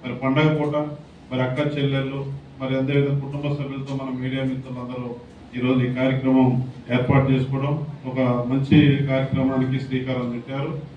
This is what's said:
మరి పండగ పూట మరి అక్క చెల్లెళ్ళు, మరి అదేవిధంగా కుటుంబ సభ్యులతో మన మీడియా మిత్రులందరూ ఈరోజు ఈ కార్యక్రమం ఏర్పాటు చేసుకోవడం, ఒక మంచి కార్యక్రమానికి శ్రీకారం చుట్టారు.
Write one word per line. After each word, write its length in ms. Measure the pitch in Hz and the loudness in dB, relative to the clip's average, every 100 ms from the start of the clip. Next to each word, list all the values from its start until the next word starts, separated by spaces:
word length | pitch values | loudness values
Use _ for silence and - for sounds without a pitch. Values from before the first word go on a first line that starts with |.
మరి 100 | 127 120 | -10 -4
పండగ 320 | 131 143 156 151 | 0 4 4 4
పూట 180 | 147 151 151 147 - - - | 0 -2 -4 -8 -16 -20 -8
మరి 100 | 127 | -2
అక్క 180 | 127 135 | -2 0
చెల్లెళ్ళు, 640 | 147 147 139 135 135 139 135 139 - - | -2 0 0 0 -2 -6 -8 -10 -14 -10
మరి 160 | 131 131 | -2 0
అదేవిధంగా 420 | 135 143 139 143 | 2 2 2 0
కుటుంబ 340 | 135 143 147 | -2 -6 -4
సభ్యులతో 400 | 143 131 135 139 131 | -4 -6 -8 -6 -6
మన 140 | 131 127 | -6 -6
మీడియా 220 | 127 135 | -4 -2
మిత్రులందరూ 720 | 131 127 131 123 123 127 120 117 - - - 123 | -4 -4 -8 -10 -10 -8 -8 -10 -14 -20 -12 -4
ఈరోజు 240 | 127 127 123 | 2 2 2
ఈ 80 | |
కార్యక్రమం 760 | 127 131 - 131 131 127 120 - - - | 2 0 2 4 6 6 4 -4 -10 -2
ఏర్పాటు 380 | 123 131 139 135 | -2 4 4 4
చేసుకోవడం, 420 | 131 - 135 139 156 - - 131 | 2 0 -2 -2 -2 -4 -10 -8
ఒక 140 | 127 127 123 120 | 0 2 2 0
మంచి 560 | 135 139 160 143 135 139 | 0 6 8 8 4 2
కార్యక్రమానికి 760 | 135 135 131 131 131 127 131 123 | 0 0 0 0 0 0 -2 -2
శ్రీకారం 500 | 131 127 127 120 120 | -4 -2 -4 -4 -6
చుట్టారు. 580 | 131 135 143 143 - | -8 -6 -6 -6 -10